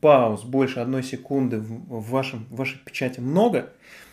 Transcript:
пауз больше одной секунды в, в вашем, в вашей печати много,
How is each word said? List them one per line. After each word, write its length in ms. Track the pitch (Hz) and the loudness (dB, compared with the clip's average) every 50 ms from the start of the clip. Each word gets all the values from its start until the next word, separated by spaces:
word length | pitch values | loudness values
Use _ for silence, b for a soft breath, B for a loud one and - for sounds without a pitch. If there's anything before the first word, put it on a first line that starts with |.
пауз 420 | - 151 143 131 120 113 107 101 110 | 6 8 8 8 6 4 0 -4 -6
больше 360 | 123 127 135 135 127 - 127 | -2 0 0 0 0 0 -4
одной 240 | 117 127 131 131 127 | -4 -2 -2 -4 -4
секунды 560 | 131 - - - - 139 139 131 120 113 110 | -6 -8 -10 -6 -2 -2 0 0 0 -2 -4
в, 400 | 107 110 113 117 - - 123 113 | -6 -8 -10 -12 -12 -10 -10 -10
в 100 | 107 110 | -6 -2
вашем, 360 | 127 135 135 - - 113 110 - | -2 -2 -2 -2 -6 -10 -12 -12
в 80 | 123 | -8
вашей 220 | 117 135 123 - - | -6 -6 -6 -8 -10
печати 400 | - - - - 139 123 127 - | -16 -12 -8 -6 -6 -6 -6 -6
много, 520 | 123 131 151 180 220 240 190 127 - - B B B B B B B B | -4 0 2 4 4 4 2 0 -4 -6 B B B B B B B B